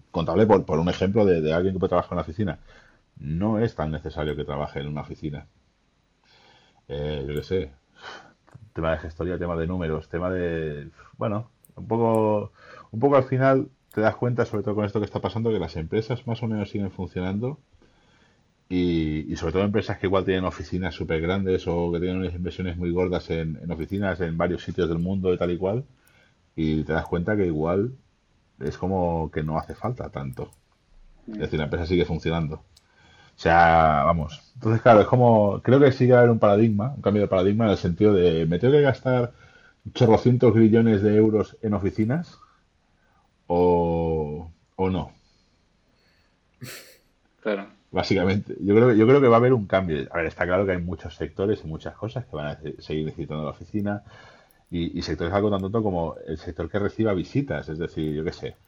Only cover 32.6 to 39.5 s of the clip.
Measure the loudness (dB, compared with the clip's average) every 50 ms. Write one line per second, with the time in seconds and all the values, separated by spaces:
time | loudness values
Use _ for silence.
32.6 | _ _ _ _ _ _ _ _ _ _ _ _ _ _ _ -2 2 4 6 6
33.6 | 8 8 6 6 6 6 4 4 2 2 0 0 -2 -6 -10 -16 -20 _ -14 -6
34.6 | -2 0 0 4 8 8 8 8 8 6 4 4 6 6 6 6 4 2 0 0
35.6 | 2 4 4 6 6 6 4 4 4 6 8 8 8 6 6 4 4 6 6 6
36.6 | 4 4 2 0 -2 -4 -4 -2 0 2 2 2 2 2 2 2 2 2 2 2
37.6 | 2 2 2 2 0 -2 0 4 4 6 6 6 4 4 4 2 0 0 0 2
38.6 | 2 4 6 6 6 4 2 0 0 0 0 0 0 -2 -6 _ -20 -20